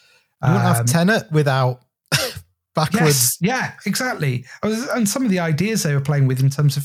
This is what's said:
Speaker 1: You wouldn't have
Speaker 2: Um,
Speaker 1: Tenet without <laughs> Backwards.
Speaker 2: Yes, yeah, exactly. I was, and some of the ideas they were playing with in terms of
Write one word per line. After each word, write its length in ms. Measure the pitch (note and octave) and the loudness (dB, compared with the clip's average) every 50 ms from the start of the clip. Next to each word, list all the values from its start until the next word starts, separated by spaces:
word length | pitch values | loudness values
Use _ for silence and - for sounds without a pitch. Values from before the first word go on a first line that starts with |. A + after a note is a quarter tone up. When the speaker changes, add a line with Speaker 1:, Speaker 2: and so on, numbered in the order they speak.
| _ _ _ _ _ _ _ _ - | _ _ _ _ _ _ _ _ 0
Speaker 1:
You 60 | D3 | 2
wouldn't 160 | E3+ G3+ - | 2 2 2
have 160 | F3+ E3+ A#2 | 2 2 2
Speaker 2:
Um, 60 | A#2 | 2
Speaker 1:
Tenet 440 | A#2+ C#3+ E3+ E3+ F#3+ A3+ G#3 - - | 0 2 2 2 2 2 0 0 -2
without 520 | D#3 D#3 D3 C#3+ C3 C3+ C3 B2+ B2+ - _ _ _ _ _ _ | 0 0 2 2 2 2 0 0 -2 -4 _ _ _ _ _ _
<laughs> 640 | - C#3+ - B3 - - - _ _ _ _ _ - | -4 -4 -4 -4 -8 -10 -16 _ _ _ _ _ -4
Backwards. 300 | D#3+ D#3 - - F#3+ E3 | -2 -2 0 0 2 2
Speaker 2:
Yes, 320 | D3+ C#3+ C3 A#2+ B2 - - | 2 2 2 0 -2 -2 -2
yeah, 320 | E3+ G3+ C4 B3+ F#3+ C#3 - - - | -2 -2 -2 -2 -4 -8 -10 -10 -6
exactly. 580 | G#3 F#3+ - C4 B3+ A#3 F#3+ D3+ C3+ B2 B2 - - - - - | -6 -4 -4 -4 -6 -4 -4 -4 -4 -4 -4 -6 -12 -12 -6 -4
I 40 | |
was, 220 | G#3 A3 A3 C4 D4 | -4 -4 -4 -4 -4
and 200 | - B3 A3 G3+ | -2 -2 -2 -2
some 160 | - C4+ C4 | -2 0 0
of 60 | A#3 | 0
the 80 | F#3 F3+ | 0 0
ideas 460 | E3+ E3 D#3 C#3+ F3+ G#3+ A3 G3 - | 0 0 0 0 0 0 0 0 0
they 100 | D#3+ C#3+ | 0 0
were 60 | C#3 | 0
playing 260 | C#3 - D3 C#3+ C3+ | 0 0 2 2 2
with 140 | B2+ C3 B2+ | 2 2 2
in 100 | C3+ C3+ | 0 0
terms 260 | - - D3 C#3+ - | 2 2 2 2 2
of 80 | C#3+ C#3 | 0 -4